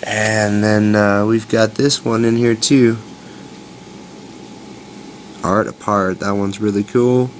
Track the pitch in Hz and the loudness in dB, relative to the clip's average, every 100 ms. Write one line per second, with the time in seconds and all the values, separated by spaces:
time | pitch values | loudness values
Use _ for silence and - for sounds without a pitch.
0 | - 107 107 107 104 104 107 107 107 104 | -4 -2 0 2 2 2 2 4 4 4
1 | 104 101 104 113 110 113 113 110 143 139 | 4 2 2 0 0 0 0 2 0 0
2 | 123 113 117 117 120 113 - 139 120 113 | -2 0 2 2 2 0 2 4 4 2
3 | - - - - - - - - - - | -10 -20 -20 -20 -20 -20 -20 -20 -20 -20
4 | - - - - - - - - - - | -20 -20 -20 -20 -20 -20 -20 -20 -20 -20
5 | - - - - - 101 - - - 101 | -20 -20 -20 -8 -2 0 -2 -6 -2 0
6 | 92 90 101 101 98 98 107 101 101 123 | 0 -2 -4 -2 -4 -2 -2 -2 0 2
7 | 123 123 127 | 2 2 0